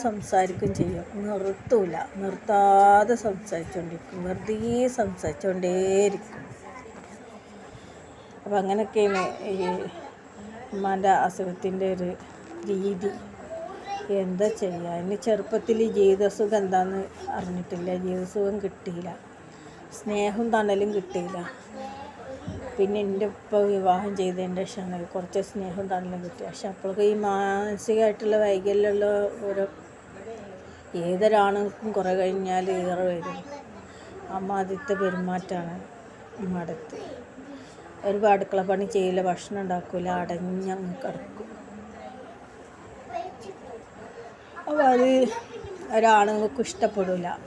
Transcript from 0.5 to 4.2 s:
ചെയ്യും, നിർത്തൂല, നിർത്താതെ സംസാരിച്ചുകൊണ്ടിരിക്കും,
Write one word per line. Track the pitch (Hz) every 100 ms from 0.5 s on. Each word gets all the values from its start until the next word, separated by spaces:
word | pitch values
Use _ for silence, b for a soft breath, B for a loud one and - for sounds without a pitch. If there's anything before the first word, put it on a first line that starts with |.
| 180 202 190
ചെയ്യും, | 175 175 180 208 208
നിർത്തൂല, | 202 196 190 - 226 185 160 - 196
നിർത്താതെ | 196 185 - 202 202 196 202 202 208 233 220
സംസാരിച്ചുകൊണ്ടിരിക്കും, | 185 - 165 165 180 165 165 - 185